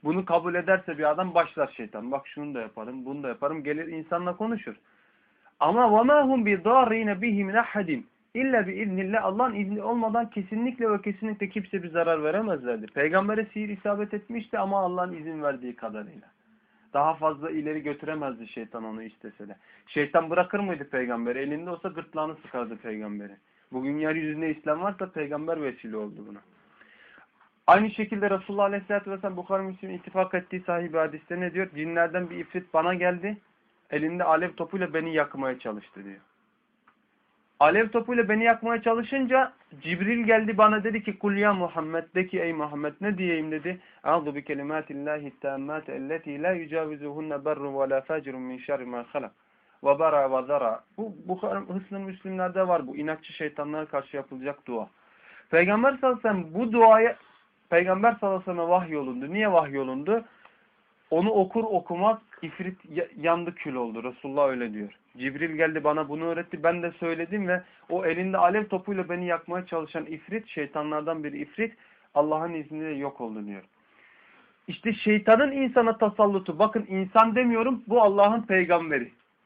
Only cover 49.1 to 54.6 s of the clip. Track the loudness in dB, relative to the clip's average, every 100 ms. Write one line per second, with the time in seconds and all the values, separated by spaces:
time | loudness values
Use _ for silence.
49.1 | -8 -8 -12 _ _ _ _ 0 4 4
50.1 | 4 4 0 0 0 0 -2 -8 -10 -10
51.1 | -10 -8 -6 -4 -4 -6 -8 -8 -10 -10
52.1 | -10 -8 -4 -2 0 2 2 0 -6 -6
53.1 | -6 -10 -8 -8 -6 -6 -6 -4 -6 -6
54.1 | -8 -10 -10 -8 -10